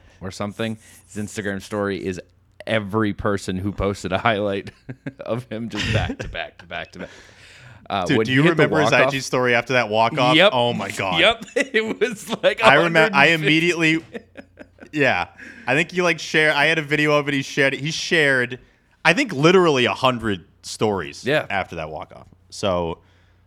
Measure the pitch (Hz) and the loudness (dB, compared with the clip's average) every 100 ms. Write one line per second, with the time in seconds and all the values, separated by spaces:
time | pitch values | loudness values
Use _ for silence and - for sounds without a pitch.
0 | _ _ 92 - 104 98 113 110 - - | _ _ -14 -8 -10 -6 -8 -8 -16 -20
1 | _ 104 104 113 101 98 - 107 101 95 | _ -12 -8 -6 -6 -8 -8 -4 -4 -4
2 | 95 90 - _ _ - - 110 101 110 | -6 -8 -14 _ _ -16 -4 -4 -2 -2
3 | 104 95 110 101 - 92 101 95 98 98 | -2 -2 -4 -4 -4 -6 -6 -2 -4 -4
4 | 90 95 120 101 104 98 - - - 127 | -4 -2 0 0 -2 -4 -8 -18 -18 -16
5 | 135 - - 117 127 110 117 104 101 107 | -16 -12 -8 -8 -6 -10 -8 -6 -2 -2
6 | 185 269 - 85 76 - 85 85 80 92 | -4 -6 -10 -8 -10 -14 -14 -12 -12 -14
7 | 90 - - - - - - - - 101 | -18 -18 -20 -20 -20 -20 -20 -20 -6 -4
8 | 90 120 113 131 165 160 151 156 147 127 | 0 0 2 2 4 4 2 2 4 4
9 | 127 135 - 131 123 120 120 127 110 110 | 2 0 -4 0 2 2 2 0 2 2
10 | 117 147 127 156 202 123 120 120 - 101 | 2 2 4 6 4 4 0 -2 -6 -6
11 | 98 90 196 240 214 262 277 220 220 - | -2 2 2 0 -4 -6 -2 -2 -4 -2
12 | 240 226 190 233 185 208 220 147 170 165 | -4 -4 -10 -2 -2 2 4 6 4 4
13 | 156 143 151 165 151 160 170 165 160 160 | 4 4 4 4 2 2 2 2 0 0
14 | - - - - - - - _ - 151 | -4 -16 -18 -20 -20 -20 -20 _ -8 0
15 | 131 90 - - - - - 147 170 180 | 2 2 -4 -10 -20 -10 -2 0 0 0
16 | 175 160 - 160 156 143 151 160 143 147 | 0 -2 -2 2 2 4 2 0 0 0
17 | 151 147 143 143 135 - 139 131 151 - | 2 2 2 -2 -2 0 0 0 -6 -6
18 | - 170 143 131 120 127 - _ _ _ | 0 2 4 2 0 -6 -16 _ _ _
19 | 156 190 262 135 160 185 175 131 113 95 | 0 2 0 2 4 6 4 4 0 2
20 | 131 120 110 95 85 _ - - - 196 | 0 0 -2 -4 -8 _ -16 -4 -2 -2
21 | 73 - 120 147 - 98 90 82 78 78 | -6 -8 -4 -2 -2 -6 -6 -8 -10 -12
22 | - - - _ _ - 104 90 82 - | -14 -20 -20 _ _ -6 -2 0 -2 -8
23 | _ _ _ _ | _ _ _ _